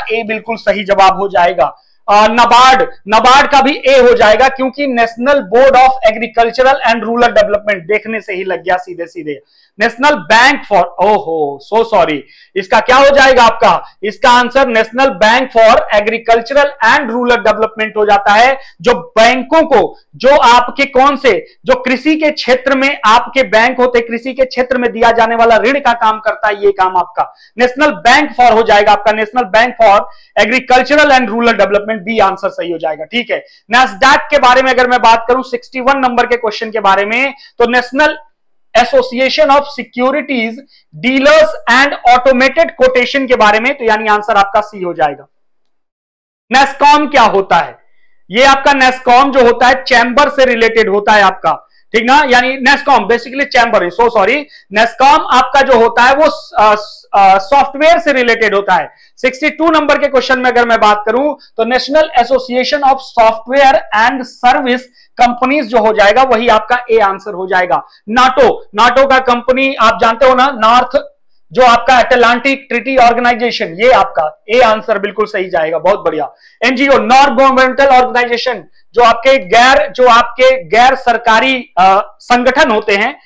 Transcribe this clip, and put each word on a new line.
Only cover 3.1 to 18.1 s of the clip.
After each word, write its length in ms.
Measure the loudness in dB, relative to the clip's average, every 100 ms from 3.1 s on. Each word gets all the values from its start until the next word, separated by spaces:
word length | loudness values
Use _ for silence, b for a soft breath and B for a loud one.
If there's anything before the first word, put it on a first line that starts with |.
| 2 4 4 4
का 100 | 2
भी 200 | 0 -2 0
ए 120 | 4
हो 120 | 4
जाएगा, 340 | 4 4 4 2
क्योंकि 400 | 0 -8 -4 -4
नेशनल 520 | -2 -4 -4 -2 -2
बोर्ड 360 | 0 2 4 4
of 140 | 4 2 -2
एग्रीकल्चरल 720 | -2 -6 -2 -2 0 0 0 -2
and 160 | -4
रूरल 240 | -4 0 0
डेवलपमेंट, 560 | 2 0 -2 -4 -8
देखने 380 | -4 -6 -6 -12
से 120 | -10
ही 100 | -10
लग 200 | -8 -8
गया 140 | -4 -4
सीधे 280 | -6 -12 -14
सीधे। 340 | -12 -12 -12 _ _ _ -4
नेशनल 360 | -4 0 0 0
बैंक 480 | 0 2 2 0 -2
for, 180 | -2
ओहो, 760 | -2 -2 0 0 -2 -6 -6 -8 -6
so 120 | -4 0
sorry, 240 | 0 0 -4 -10 b b -10
इसका 240 | -2 -2
क्या 160 | 2 2
हो 100 | 4
जाएगा 380 | 4 4 4
आपका? 540 | 2 2 0 0 -6 _
इसका 260 | -12 -2 2
आंसर 380 | 2 2 0 0
नेशनल 420 | 0 -2 -2 -2
बैंक 420 | 0 0 0 0
for 300 | 2 4 4 2
एग्रीकल्चरल 760 | -2 -2 -4 0 0 2 0 0 0 0
and 240 | 0 -2
रूरल 260 | -4 -2 0
डेवलपमेंट 640 | 0 -2 -4 -4 -8 -2
हो 80 |
जाता 260 | 0